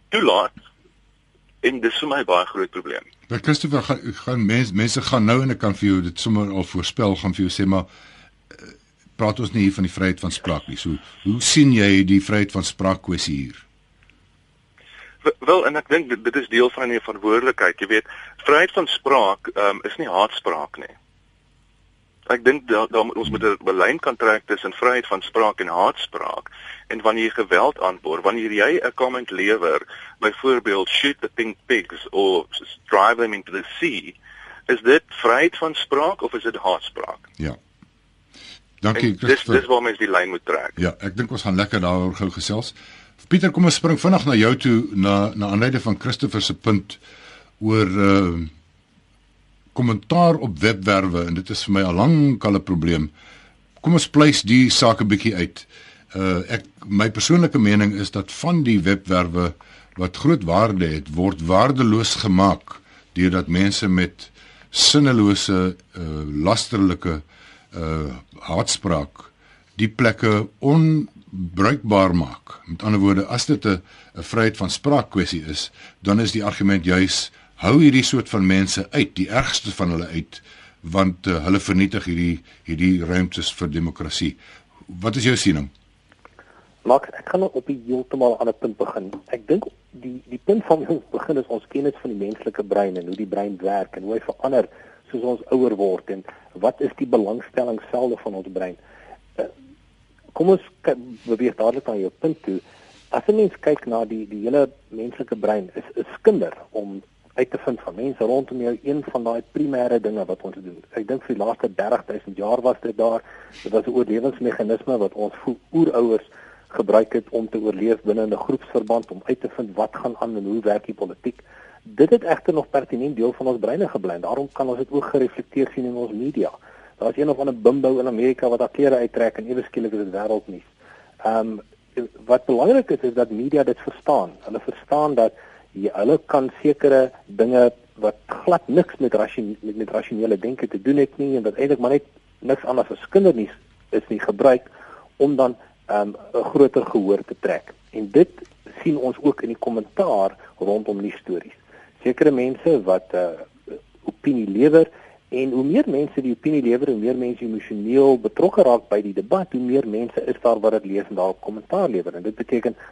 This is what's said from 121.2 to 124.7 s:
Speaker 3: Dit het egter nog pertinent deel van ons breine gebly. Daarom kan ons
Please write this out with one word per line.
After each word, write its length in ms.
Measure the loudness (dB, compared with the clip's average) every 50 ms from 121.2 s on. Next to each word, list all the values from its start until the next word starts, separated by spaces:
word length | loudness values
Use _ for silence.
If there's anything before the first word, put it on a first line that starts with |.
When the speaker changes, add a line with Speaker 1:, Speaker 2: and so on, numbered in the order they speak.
| -8 -8 -8 -8 -14 _ -20 -20 -20 -20 -20 -20 _
Speaker 3:
Dit 280 | -6 2 2 4 6
het 140 | 6 4 4
egter 300 | 2 -2 0 0 -2 -2
nog 160 | -2 -2 -2
pertinent 460 | -2 -2 -2 -2 -4 -4 -4 -4 -2
deel 160 | -2 -2 -2 -2
van 140 | -2 -2
ons 120 | -2 -2 -2
breine 300 | -2 -2 -2 -2 -2 -4
gebly. 320 | -4 -4 -6 -6 -6 -6
Daarom 280 | -6 -6 -4 -4 -6 -6 -6
kan 160 | -6 -4
ons 100 | -4